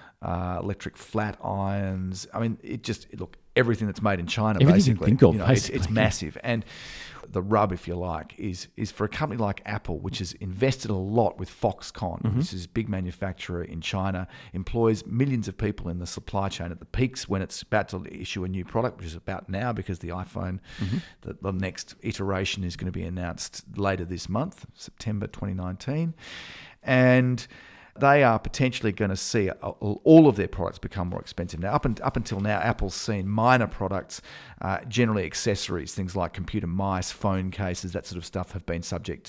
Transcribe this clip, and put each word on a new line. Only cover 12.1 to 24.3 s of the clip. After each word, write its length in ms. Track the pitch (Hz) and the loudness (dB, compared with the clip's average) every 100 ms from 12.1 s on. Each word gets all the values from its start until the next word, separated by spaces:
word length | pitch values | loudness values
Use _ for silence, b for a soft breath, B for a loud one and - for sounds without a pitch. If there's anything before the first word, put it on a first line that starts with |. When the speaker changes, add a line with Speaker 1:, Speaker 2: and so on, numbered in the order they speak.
| 85 | -2
Speaker 2:
Mm-hmm. 160 | 110 120 | 0 0
Speaker 1:
this 140 | 170 | -2
is 140 | 92 85 | -4 -6
a 20 | |
big 200 | 117 104 | -4 -2
manufacturer 760 | 95 90 - 98 87 - 90 | -4 -4 -6 -6 -6 -6 -6
in 160 | - 82 | -6 -8
China, 480 | - 98 95 92 95 B B | -4 -2 -2 -2 -6 B B
employs 520 | 95 90 117 113 107 - | -8 -2 4 4 4 0
millions 420 | 113 139 123 98 | 0 2 2 -2
of 100 | - | -2
people 320 | 104 - 87 | -2 -2 -6
in 80 | 87 | -6
the 80 | 87 | -6
supply 420 | - - 101 98 | -10 -6 -4 -2
chain 220 | - 87 | -4 -8
at 80 | 85 | -10
the 60 | |
peaks 440 | - - 131 - - | -6 0 0 -2 -4
when 140 | 98 | -2
it's 200 | 92 - | -2 -8
about 260 | - 110 98 | -2 0 0
to 160 | 92 - | -6 -10
issue 320 | - 90 101 | -12 -8 -6
a 40 | 92 | -4
new 160 | 92 | -4
product, 340 | 87 113 120 - | -2 -2 -2 -4
which 80 | 85 | -12
is 100 | 82 | -10
about 320 | - 92 - | -8 -8 -6
now 240 | 95 120 | -4 -2
because 260 | 104 95 90 | -4 -6 -6
the 100 | 82 | -6
iPhone, 520 | 90 90 92 90 92 B B | -8 -8 -6 -6 -6 B B
Speaker 2:
Mm-hmm. 200 | 92 147 B B | -4 -4 B B
Speaker 1:
the, 140 | - - | -14 -8
the 100 | 95 | -4
next 420 | 92 95 - - - | -2 -4 -6 -14 -10
iteration 600 | 113 - 98 95 98 - | -8 -4 -2 0 -2 -2
is 140 | 90 82 | -4 -4
gonna 160 | 92 | -6
be 120 | 87 | -4
announced 600 | 87 90 87 82 - - - - | -6 -6 -6 -8 -10 -12 -12 -2
later 280 | 98 92 | 0 0
this 240 | 85 87 | -2 -6
month, 360 | - | -2